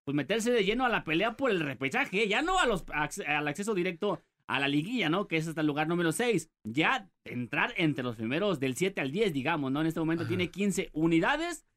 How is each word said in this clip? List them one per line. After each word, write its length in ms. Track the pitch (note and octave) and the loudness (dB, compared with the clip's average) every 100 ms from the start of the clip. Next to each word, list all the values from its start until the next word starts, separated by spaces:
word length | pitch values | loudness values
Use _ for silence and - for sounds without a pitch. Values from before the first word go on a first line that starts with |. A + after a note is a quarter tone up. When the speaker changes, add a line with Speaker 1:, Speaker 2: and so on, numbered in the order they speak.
Speaker 1:
pues, 120 | - C#3+ | -4 -4
meterse 360 | C#3 G#3+ A3 | 0 -2 2
de 120 | A#3+ | 2
lleno 220 | F#3+ A#3 B3+ | 2 2 2
a 40 | |
la 140 | G3+ | 0
pelea 320 | - D#3 G#3+ A3+ | 0 0 0 0
por 140 | C4+ | 0
el 100 | F#3+ | 0
repechaje, 680 | D3 B2+ C3+ A3+ C#4 F#3 A3+ | -2 -2 -2 -2 -2 0 0
ya 140 | G#3+ | 0
no 180 | D#4 F#4 | 2 2
a 60 | D#4+ | 2
los, 200 | F#3 - | 0 -2
acce-, 380 | D3 D3 - E3 | -4 -4 -4 -2
al 220 | D3 D3 | 0 0
acceso 260 | D3 G3+ | -2 -2
directo 480 | G#3 F3+ E3+ G#3 F3 _ _ - | 0 0 -2 -2 -4 _ _ -4
a 120 | B2 | -2
la 80 | C#3 | 2
liguilla, 420 | C#3+ E3 B3 E3+ | 0 0 -2 0
¿no? 180 | E3+ G3+ | 0 0
Que 100 | E3 | 0
es 100 | D#3+ | -2
hasta 140 | D#3 | 0
el 60 | D#3 | 0
lugar 200 | C#3+ D#3 | 0 0
número 240 | E3+ E3+ | 2 2
seis, 380 | D#3 A#3+ G#3 - _ | 2 2 2 -2 _
ya 460 | A2 A#2 F3 C4 G3 _ - | -6 2 2 2 -4 _ -10
entrar 480 | B2 A#2+ D3 G#3 A3 | -8 -4 -2 -2 2
entre 260 | D#3+ C#3 | 2 2
los 120 | B2 A2+ | -2 -4
primeros 440 | A2+ C#3+ G#3 E3 | -2 0 0 0
del 160 | C3+ B2+ | -2 0
siete 260 | F3 - | -2 -2
al 100 | C#3 | -4
diez, 220 | D3+ A3 | 0 0
digamos, 380 | C#3+ C3 E3 C3+ | 0 -2 0 0
¿no? 100 | C#3 | 0
En 60 | D#3+ | 0
este 120 | D#3+ | 0
momento 240 | D#3+ E3 | 0 0
Speaker 2:
Ajá. 60 | E3 | 0
Speaker 1:
tiene 200 | F#3 F3 | 0 -2
quince 400 | - G3+ F#3 F3 | 0 0 0 -4
unidades. 720 | - D#3+ E3 G3 D4 E4+ E4+ _ | 0 4 4 4 2 -2 -6 _